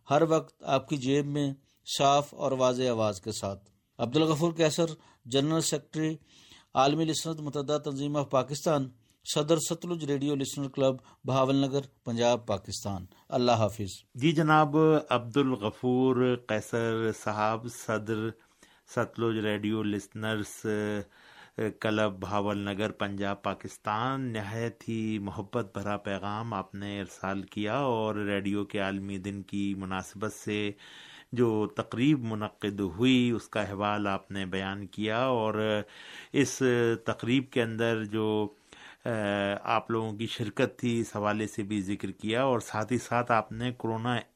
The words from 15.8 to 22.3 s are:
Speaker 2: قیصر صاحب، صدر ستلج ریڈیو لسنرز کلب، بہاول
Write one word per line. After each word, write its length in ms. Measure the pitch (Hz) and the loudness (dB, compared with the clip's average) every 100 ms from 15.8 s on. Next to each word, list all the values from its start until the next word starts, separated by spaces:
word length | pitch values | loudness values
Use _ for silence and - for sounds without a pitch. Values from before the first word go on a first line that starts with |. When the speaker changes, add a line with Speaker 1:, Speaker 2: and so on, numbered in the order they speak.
| 127 127 131 123 127 123 - | 0 4 4 4 2 0 -2
Speaker 2:
قیصر 640 | 107 - 120 117 113 110 | -4 0 -2 0 0 0
صاحب، 540 | 107 - 107 107 113 120 - - | -2 -4 0 0 0 -6 -8 -4
صدر 440 | 107 107 110 113 - _ _ - _ - | -2 -2 -4 -4 -8 _ _ -20 _ -6
ستلج 500 | - 110 - 113 110 | -4 -4 -2 0 0
ریڈیو 380 | 107 104 104 110 | 0 0 0 -2
لسنرز 840 | 104 101 - 110 110 110 101 - 110 104 104 104 98 - - - - - 107 - | -2 -4 -6 -8 -4 -4 -6 -6 -4 -2 -2 -4 -8 -16 -20 -20 -14 -6 -6 -2
کلب، 420 | 113 107 107 95 | 0 2 0 -2
بہاول 360 | 95 | -4